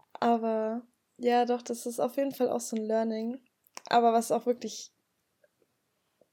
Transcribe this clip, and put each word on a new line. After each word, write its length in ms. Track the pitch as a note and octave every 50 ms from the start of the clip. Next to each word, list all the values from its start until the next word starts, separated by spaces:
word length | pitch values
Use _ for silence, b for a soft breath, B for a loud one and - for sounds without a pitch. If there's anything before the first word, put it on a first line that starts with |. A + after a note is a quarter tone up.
| _ _ -
aber 720 | - - A#3 A#3 A3 A3+ A3+ A3 A3 A3 A3 A3+ B3 B3 _ _ _ _ _ _
ja, 280 | - A#3+ A#3+ A#3+ A#3+ B3
doch, 160 | A#3+ B3 A#3+
das 240 | A#3+ - A#3 A#3 -
ist 140 | A#3+ A#3 A#3+
auf 180 | A#3+ A#3+ -
jeden 140 | C#4 C#4 C#4
Fall 180 | C4 - B3+ B3
auch 100 | B3 A#3+
so 160 | A#3 - A#3
ein 80 | A3 G#3+
Learning. 560 | G#3+ A3 A3+ A3+ A3+ A3 A3 A3+ A#3 B3+ C4+ - _ _ _ _ _ _ - - -
Aber 240 | - A#3+ A#3 A#3 A3+
was 180 | A#3 A3+ -
auch 140 | A#3 A#3 -
wirklich 460 | A#3+ A#3+ - - G#3+ - - - - _ _ _ _ _ _ _ _ _ _ _ _ _ _ _ _ _ _ _ _ _ _ _ _ _ _ _ _